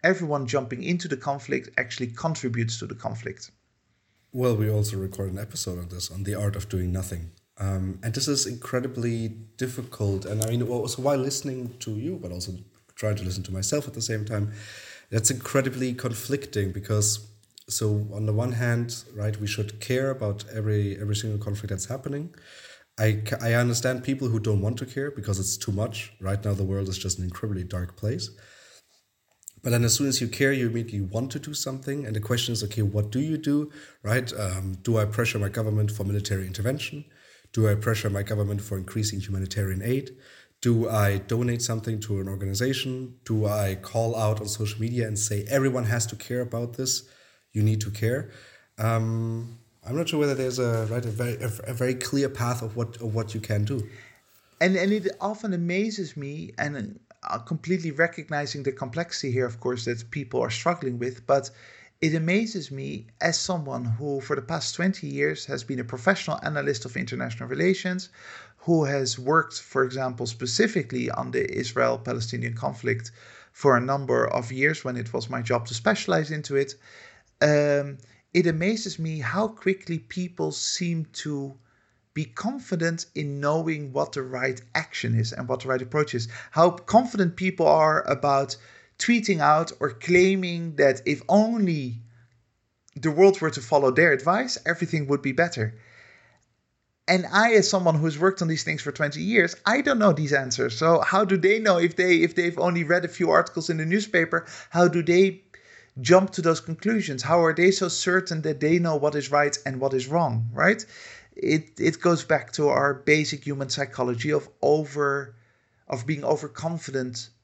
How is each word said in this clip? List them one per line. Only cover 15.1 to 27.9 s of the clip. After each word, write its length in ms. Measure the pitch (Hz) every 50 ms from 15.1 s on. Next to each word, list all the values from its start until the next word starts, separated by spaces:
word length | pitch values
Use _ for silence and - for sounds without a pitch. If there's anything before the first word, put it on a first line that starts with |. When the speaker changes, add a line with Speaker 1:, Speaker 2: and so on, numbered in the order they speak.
Speaker 2:
that's 200 | 107 110 107 -
incredibly 640 | 139 113 - - - 135 131 135 127 127 131 127 120
conflicting 800 | 123 - 123 113 104 - - 139 139 - - - 107 98 95
because, 560 | 90 101 - - 110 107 104 - - - - - - _ _ _ _ - _ -
so 380 | - - 113 107 104 104 104 107
on 140 | 107 104 107
the 60 | 107
one 200 | 107 107 120 127
hand, 520 | 120 113 123 120 120 120 120 117 - - - - -
right, 240 | 107 104 110 107 104
we 60 | 104
should 320 | 104 - - 104 101 - -
care 320 | - - 127 127 135 135
about 340 | 131 - 110 104 101 101 - -
every, 460 | - 110 104 107 104 104 101 101 98 -
every 140 | 113 104 104
single 240 | 104 - 110 104 104
conflict 320 | 104 104 101 101 - 101
that's 160 | 101 95 -
happening. 480 | - 120 135 - 143 143 143 151 170 - - - - - - - - - - _ _ _ -
I 240 | 110 110 107 107 107
ca-, 140 | - - -
I 140 | 117 117 117
understand 500 | 120 123 120 120 120 - 127 127 123 123
people 240 | 139 135 135 135 120
who 100 | 113 110
don't 220 | 104 110 104 98
want 180 | 95 107 - 110
to 80 | 131
care 240 | 127 - 135 139 143
because 280 | 143 - 101 107 98 95
it's 160 | 92 - -
too 160 | - - -
much. 400 | 98 101 110 - - - - - - _
Right 240 | 95 95 101 101 -
now, 100 | 101 101
the 100 | 98 98
world 240 | 92 98 98 98 95
is 100 | 95 -
just 200 | - 95 87 -
an 60 | 90
incredibly 400 | 90 87 - - 107 101 92 87
dark 320 | 87 - 90 87 85